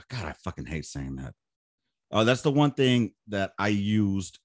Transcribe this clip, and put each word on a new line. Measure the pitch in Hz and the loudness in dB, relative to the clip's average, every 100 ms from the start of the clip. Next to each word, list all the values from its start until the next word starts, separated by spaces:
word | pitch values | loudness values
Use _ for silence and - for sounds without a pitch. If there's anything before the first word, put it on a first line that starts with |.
| - | -8
God, | 127 | -10
I | 80 - | -10 -10
fucking | 92 71 65 | -10 -10 -8
hate | 80 | -8
saying | - 71 67 65 | -8 -10 -8 -10
that. | 65 - _ _ _ _ _ _ _ | -12 -16 _ _ _ _ _ _ _
Uh, | 107 | 0
that's | 113 127 | 2 2
the | 151 | 2
one | 139 147 | 2 2
thing | 135 131 123 110 - - | 4 4 4 2 -4 -6
that | 101 95 - | -4 -4 -2
I | 104 | 0
used | 104 101 107 101 98 90 - | 0 2 2 2 0 -6 -12